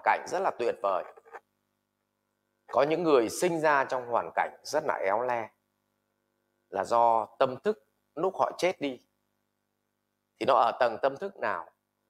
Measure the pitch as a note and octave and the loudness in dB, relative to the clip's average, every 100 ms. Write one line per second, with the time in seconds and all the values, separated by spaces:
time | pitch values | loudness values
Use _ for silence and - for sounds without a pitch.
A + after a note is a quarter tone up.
0 | A2+ F2+ - E3+ F3+ - A#2 - G2 F2+ | 0 0 0 -4 -2 -2 -4 -2 -2 -2
1 | - - - - _ _ _ _ _ _ | -6 -14 -20 -20 _ _ _ _ _ _
2 | _ _ _ _ _ _ - A#2 D3 D#3+ | _ _ _ _ _ _ -4 0 2 2
3 | E3 C3+ G#2+ - F3+ E3 D#3 C#3+ C3 C3 | 4 4 4 0 -2 0 2 2 0 -4
4 | A#2+ A2+ E2 - E2 - - D3+ D3 - | -2 -4 -2 -4 -4 -6 -6 -4 -2 -2
5 | F#2+ G#2 B2+ A#2+ A2 _ _ _ _ _ | 0 0 0 -4 -6 _ _ _ _ _
6 | _ _ _ _ _ _ _ F#2+ F#2 A#2 | _ _ _ _ _ _ _ -6 0 4
7 | A#2 A2+ G#2 - C3 B2+ G#3 G#3+ _ _ | 4 4 0 -2 -2 -2 -4 -4 _ _
8 | _ - F#3 F#3 A#2+ - F3 - C3+ B2 | _ -4 -4 0 -2 0 -2 -2 -6 -8
9 | _ _ _ _ _ _ _ _ _ _ | _ _ _ _ _ _ _ _ _ _
10 | _ _ _ - A2 A#2+ A#2 - A#2+ G#2+ | _ _ _ -4 2 4 4 2 0 0
11 | C3+ C#3 G3 - A#2 F2+ D#2+ _ _ _ | -2 -2 -10 -6 -6 -6 -10 _ _ _
12 | _ | _